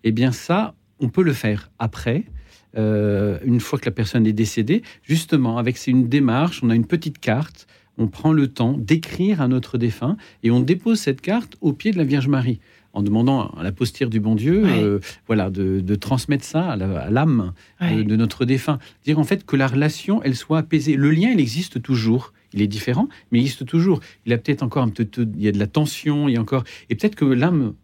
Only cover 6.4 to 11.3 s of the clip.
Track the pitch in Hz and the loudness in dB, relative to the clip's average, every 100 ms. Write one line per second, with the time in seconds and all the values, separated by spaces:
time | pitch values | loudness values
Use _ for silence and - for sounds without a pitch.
6.4 | 170 - 120 113 110 170 165 - - 113 | 0 0 2 2 2 -2 -4 -6 -2 -2
7.4 | 156 - _ _ _ - 113 - 156 156 | -4 -10 _ _ _ -4 -4 0 2 4
8.4 | 139 - 120 143 104 160 - - 190 190 | 2 0 -2 -2 0 0 0 -2 0 2
9.4 | 127 127 - 120 117 - 127 214 - _ | 2 0 -2 -2 -2 -2 -4 -4 -8 _
10.4 | 117 120 127 180 226 220 - 135 - | 2 2 2 0 0 0 -2 -4 -2